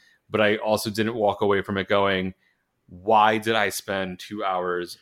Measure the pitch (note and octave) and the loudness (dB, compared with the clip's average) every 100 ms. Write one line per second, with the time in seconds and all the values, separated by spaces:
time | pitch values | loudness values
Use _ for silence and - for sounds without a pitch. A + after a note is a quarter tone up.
0 | _ _ _ G#2 G#2+ G#2+ A2 G#2+ A2+ G2+ | _ _ _ 0 2 2 0 0 0 -2
1 | A2 A#2 G#2 G2 G#2 G2 F#2 G2 F#2+ G2+ | -2 0 0 2 2 2 0 -4 0 2
2 | G2 F#2+ F#2 - _ _ _ _ _ F2+ | 2 0 -2 -8 _ _ _ _ _ -10
3 | F#2+ A2 G#2+ A2 G#2+ A2+ G2+ - - G2 | 2 4 6 4 0 0 0 -4 -6 -4
4 | F#2 F2+ - G#2 G2 F#2 F2+ F2 F2 - | -4 -8 -12 -8 -4 -2 -2 -4 -6 -12